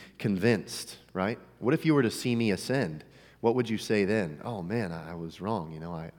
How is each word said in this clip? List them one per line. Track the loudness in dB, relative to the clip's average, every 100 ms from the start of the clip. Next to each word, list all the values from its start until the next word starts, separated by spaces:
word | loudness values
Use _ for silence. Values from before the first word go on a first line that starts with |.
| -18 -4
convinced, | 0 2 4 4 0 -10 -12 -16 -8
right? | -2 -2 -2 -10 -6
What | 0
if | 2 4
you |
were | 4
to | 4
see | 2 0
me | 2 2
ascend? | 2 2 0 0 -4 -14 -20 -20 -2
What | 2 2
would | 2
you | -2
say | 2 2 4
then? | 2 0 -4 -8
"Oh | -6
man, | -4 -2 -2
I, | -6 -8
I | -8
was | -10 -8
wrong, | -4 -4 -4
you | -8
know, | -8
I, | -8 -10